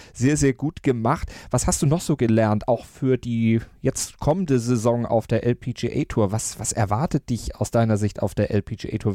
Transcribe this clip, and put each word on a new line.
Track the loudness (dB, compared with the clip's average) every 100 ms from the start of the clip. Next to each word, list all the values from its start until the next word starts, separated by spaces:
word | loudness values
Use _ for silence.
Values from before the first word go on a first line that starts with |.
| -18
sehr, | -2 0 2
sehr | 2
gut | 0 -4 -2
gemacht. | -2 0 0 -2 -4 -12 -4
Was | -2 0
hast | 0
du | 2
noch | 2
so | 0 0
gelernt, | 2 4 4 2 0
auch | -2
für | -2 -4 0 0
die | 0 0 2 2 -2 -4
jetzt | -4 -4 -6 -4
kommende | 0 0 2 0
Saison | 2 0 2 0 0
auf | 0 0
der | 0 0
L |
P | -2 -4
G | -6 -4 -4
A | -2
Tour? | 0 2
Was, | 0 -4 -8
was | -6
erwartet | -2 0 0 0 -2 -2
dich | -4 -4
aus | -6 -2
deiner | 2 2 2
Sicht | 0 -2
auf | -2
der | 0 0
L | 0
P | -2
G | -6 -6
A | -4
Tour, | -2